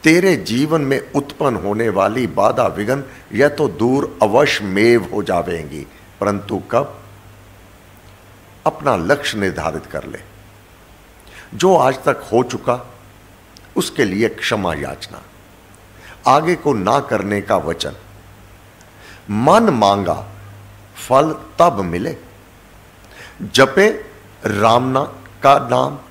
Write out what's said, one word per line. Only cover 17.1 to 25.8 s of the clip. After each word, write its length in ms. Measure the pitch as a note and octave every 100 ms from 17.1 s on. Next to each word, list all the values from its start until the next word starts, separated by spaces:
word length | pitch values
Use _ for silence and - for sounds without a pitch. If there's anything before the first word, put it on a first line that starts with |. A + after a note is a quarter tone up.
| G#2+ G2 G2+
का 160 | G2 G2+
वचन। 380 | D2+ E2 D2 - - - - - - - - - - - - - -
"मन 340 | G#2 C3 G3+
मांगा 640 | A3+ C3+ G2+ G2+ F#2 E2 - - - - - - - - -
फल 280 | C3 D#3 D#3 - -
तब 200 | E3+ G#2+
मिले, 380 | F#2 E2+ C3+ - - - - - - - - - - - - -
जपे 480 | G#2 - C3 D#3+ G#3 - - - - - -
राम 380 | G#2 A2 A#2
ना-, 600 | C3 C3 D3 - - -
का 160 | C#3 C#3
नाम।" 400 | B2 B2